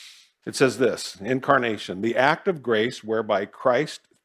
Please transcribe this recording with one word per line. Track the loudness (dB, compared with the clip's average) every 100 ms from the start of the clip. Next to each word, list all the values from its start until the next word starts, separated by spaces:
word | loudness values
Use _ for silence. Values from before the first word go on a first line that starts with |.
| -20 -20 _ _ -6
It | 2
says | 2 4
this, | 0 0 -8 -8
incarnation, | -4 -2 2 2 2 -4 -8 -4
"The | -2 2
act | 2 2 -2
of | -4
grace | 0 0 0 -4
whereby | -4 -2 0 0 -2
Christ | -2 2 2 0 -8 _ _